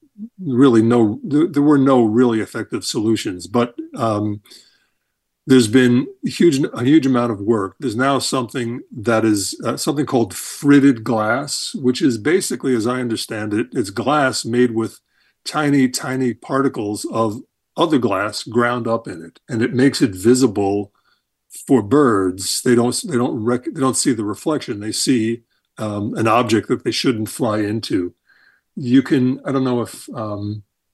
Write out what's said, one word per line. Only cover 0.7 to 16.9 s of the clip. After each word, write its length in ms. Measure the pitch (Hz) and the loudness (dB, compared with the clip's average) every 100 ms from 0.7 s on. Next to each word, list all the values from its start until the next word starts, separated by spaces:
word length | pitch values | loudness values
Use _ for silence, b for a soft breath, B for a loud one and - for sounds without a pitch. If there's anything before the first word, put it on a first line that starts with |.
| 113 | 6
no, 380 | 113 120 107 127 | 4 4 2 0
there, 220 | 202 147 170 | -2 0 0
there 160 | 147 | 2
were 160 | 143 147 | 4 4
no 260 | 135 131 | 6 4
really 360 | 113 110 127 110 | 4 4 4 2
effective 440 | 98 117 - 110 | -4 -8 -8 -8
solutions. 640 | - - 107 110 110 90 87 | -6 -2 0 0 -2 -8 -4
But, 300 | 120 123 - 320 302 | -2 -2 -4 -14 -6
um, 460 | 113 104 104 104 b b b b b b _ _ _ _ - | -2 -2 -4 -6 b b b b b b _ _ _ _ 4
there's 220 | 131 110 | 4 6
been 400 | 127 127 123 - - - | 4 4 4 0 -6 -8
a 40 | |
huge, 300 | - 170 135 147 | 2 2 4 0
a 100 | 117 | -2
huge 220 | 123 156 135 | 2 4 4
amount 260 | 123 120 | 2 0
of 80 | 104 | -2
work. 360 | 101 113 95 - | 0 0 -2 -6
There's 160 | 135 107 | -6 -2
now 220 | 135 135 | 0 0
something 640 | - 139 117 135 117 123 - | -2 -4 -4 -6 -6 -8 -12
that 320 | 156 107 110 | -6 0 2
is, 380 | 110 104 95 - | 2 0 -2 -6
uh, 140 | 113 131 | -6 -4
something 300 | - 143 135 | -4 -2 0
called 260 | 135 107 | 0 0
fritted 720 | - - - 147 143 135 117 | -4 -12 -2 4 6 6 2
glass, 720 | 113 113 107 123 143 - - 196 | -2 -2 0 -2 -4 -8 -8 -4
which 260 | 127 123 | -2 0
is 160 | 151 113 | 0 0
basically, 580 | 104 185 - 123 135 123 | 0 0 0 -4 -2 0
as 120 | 110 | 0
I 120 | 127 | -4
understand 540 | 123 107 - 110 107 | -4 -6 -6 -8 -4
it, 140 | 104 - | -4 -4
it's 180 | 139 98 | -4 -6
glass 520 | 98 127 151 135 131 | -4 0 2 0 -2
made 280 | 120 120 123 | -2 2 2
with 300 | 113 110 - _ _ _ _ - | 2 -4 -8 _ _ _ _ -8
tiny, 420 | 156 147 143 127 | -2 2 2 2
tiny 460 | 127 151 131 127 | 0 -6 -2 -2
particles 720 | 113 - 139 135 - 104 | -4 -4 -2 0 -2 -6